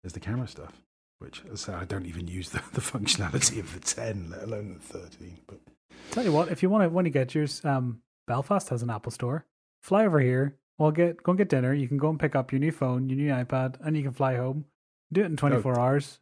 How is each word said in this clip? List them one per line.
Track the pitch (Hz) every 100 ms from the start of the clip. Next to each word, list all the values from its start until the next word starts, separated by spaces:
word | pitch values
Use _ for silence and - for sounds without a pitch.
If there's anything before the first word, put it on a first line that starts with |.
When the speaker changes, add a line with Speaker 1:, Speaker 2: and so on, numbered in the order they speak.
Speaker 1:
is | 92
the | 92
camera | 98 117 123
stuff, | - - - _ _ _ _
which, | - - -
as | 104 -
I |
say, | 90
I |
don't | 90 98 87
even | 82 85
use | 92 90
the, | - -
<laughs> |
the | -
functionality | - 113 104 - 95 131 - 110
of | 90
the | 87
ten, | - - 117 104 82
let | 85
alone | 110 110 104
the | 90 - -
thirteen. | 90 - 87 90 -
But | 98 _ _ _ - -
Speaker 2:
Tell | -
you | 233
what, | 151 170
if | 165
you | 185
wanna, | 214 180
wanna | 170 175
get | 143 127
yours, | 156 147 -
um, | 151 135 123 113 _ _ -
Belfast | 117 - 202 -
has | 123
an | 120
Apple | 107 -
store. | - 123 151 - _ _ _
Fly | - 196 220
over | 156
here. | 127 127 143 - _ _
We'll | 156
get, | 156 175 170
go | -
and | 185
get | 196
dinner. | 135 127
You | 139 127
can | 139
go | 151
and | 156
pick | 147 139
up | 131
your | 135
new | 151
phone, | 160 131 127 131
your | 131
new | 147
iPad, | 131 127 131 131 135
and | 156 156
you |
can | 139
fly | 127 135 127
home. | 127 143 147 _ _ _ _
Do | 165
it | 196
in | 156
twenty-four | 143 131 110
Speaker 1:
Don't, | 123
Speaker 2:
hours. | 123 143 139 -